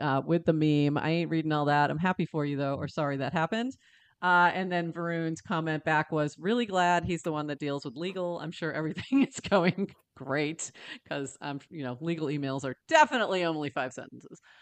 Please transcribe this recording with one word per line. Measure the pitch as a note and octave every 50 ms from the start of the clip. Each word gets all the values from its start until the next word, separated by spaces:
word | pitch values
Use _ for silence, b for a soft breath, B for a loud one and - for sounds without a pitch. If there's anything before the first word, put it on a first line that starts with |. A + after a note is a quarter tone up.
uh, | D3+ C#3+ C3+ C3+ C3+
with | - E3 E3+ E3
the | E3+ D#3+
meme, | D#3 D#3 D3+ D3 D3 C#3+ C#3+ D3
I | - - D3+
ain't | E3 E3+ E3 D3+
reading | D#3+ D#3+ D#3+ D#3
all | D3+ D3 D3
that. | C#3+ D3 D3 D3 C#3+
I'm | D3 D#3
happy | F3+ F#3 F#3 - E3+
for | - - D#3 D3
you, | C#3+ C#3+
though, | C3+ C#3+ C#3 C#3
or | C3+ D3
sorry | C#3 - E3 D3+ C#3+ C#3
that | C3+ C3+ B2+ D#3
happened." | E3 D#3+ - A3+ A3 A#3+ C4 - _ b b b b b b b b F3+
Uh, | F3+ F3+ F3 F3 F3 -
and | F#3 F#3+ F3+
then | F3 F3 E3+ E3 D3+
Varun's | F3 E3+ E3+ E3+ E3 E3 D#3+ E3 -
comment | - - G3 D#3+ D#3+ D#3+ D#3 D3+ -
back | D#3+ D#3 D#3 D3+ -
was, | E3 D#3 D3 D3 - -
"Really | D#3 G3 A#3+ B3 A#3+
glad | G#3 F#3 F3+ F3 F3 F3 F3 E3
he's | F#3 F3 E3 -
the | E3+
one | D#3 D3+ D3
that | D3 C#3+ C3+
deals | D3+ C#3+ C#3+ C#3+ -
with | C#3+ A2+
legal. | - G3+ F#3+ F#3 F#3 F3+ F3 E3+ E3
I'm | D3+ D#3+
sure | - - F3 D#3 C#3+
everything | D3+ D#3 D#3 D3+ F#3 - - C4 C#4
<laughs> | C4+
is | - - -
going | - - G3+ F#3+ E3+ F#3 E3+ - G3+ - - _ _ _ _
great," | - C3+ C#3 C3+ D3+ D3 D3+ E3 - - - B B B B B B B
'cause, | - D#3 C#3+ C#3 C3+ - -
um, | - D3 C#3+ C#3 - _
you | F3+ D#3+ C3+
know, | B2 B2 B2
legal | D#3+ E3+ E3+ D#3+ D#3
emails | C#3 D3+ D3 C#3 C3+ C3+ C#3 C#3
are | C3 B2+ _ _
definitely | - D#4+ D#4 D4+ - C#4+ A#3+ G#3 - F#3+ F#3 F3
only | E3 D#3+ D3+ D3 C#3
five | - D3+ B2+ C3 -
sentences. | C3+ - - - - - - - - b b b b